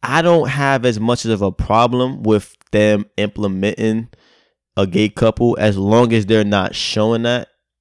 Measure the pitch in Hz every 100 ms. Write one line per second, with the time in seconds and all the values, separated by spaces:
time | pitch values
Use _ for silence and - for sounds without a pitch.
0 | 117 147 165 170 139 139 139 135 123 107
1 | 113 120 113 104 98 - - 110 120 123
2 | 127 139 107 107 - _ _ 104 107 104
3 | 104 - 104 - 101 95 101 - 110 110
4 | 117 _ _ _ _ _ _ - 95 92
5 | 107 - 113 - 120 - 107 101 98 117
6 | 120 113 98 110 101 101 95 - - 107
7 | 110 117 120 123 - _ _ _